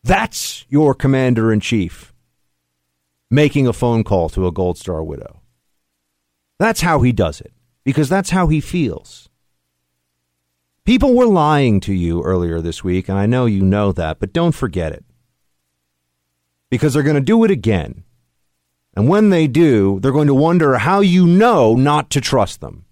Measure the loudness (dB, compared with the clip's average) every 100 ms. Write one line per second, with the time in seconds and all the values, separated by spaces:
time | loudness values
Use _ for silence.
0 | 0 0 -2 -8 -12 -14 -2 2 2 2
1 | 0 2 2 2 2 0 -2 -4 -4 -10
2 | -20 _ _ _ _ _ _ _ _ _
3 | _ _ _ 0 2 2 -2 0 -2 -2
4 | 0 -2 -2 -2 -4 -2 -4 -4 -8 -8
5 | -10 -14 -18 -20 _ _ _ _ _ _
6 | _ _ _ _ _ _ -4 -2 0 2
7 | 0 0 -2 -4 -20 _ _ _ -4 -2
8 | 0 -2 0 0 0 -2 -4 -4 -4 -6
9 | -16 -20 _ _ _ _ _ _ _ _
10 | _ _ _ _ _ _ _ _ -2 2
11 | 2 4 4 2 2 2 2 0 0 -2
12 | -2 -2 -2 -2 -2 -4 -6 -6 -4 -4
13 | -2 -2 0 0 0 0 0 2 0 -2
14 | -6 -6 -6 -2 -2 -2 -6 -6 -8 -10
15 | _ _ _ _ _ _ _ _ _ _
16 | _ _ _ _ _ _ _ -2 0 0
17 | 0 0 2 2 2 0 0 -2 -4 -14
18 | -20 _ _ _ _ _ _ _ _ -2
19 | 0 2 2 2 0 2 2 4 2 0
20 | 0 0 2 2 2 2 2 0 0 2
21 | 2 4 4 4 4 4 2 2 2 0
22 | -2 -6 -2 -2 -2 -6 -18 -18 _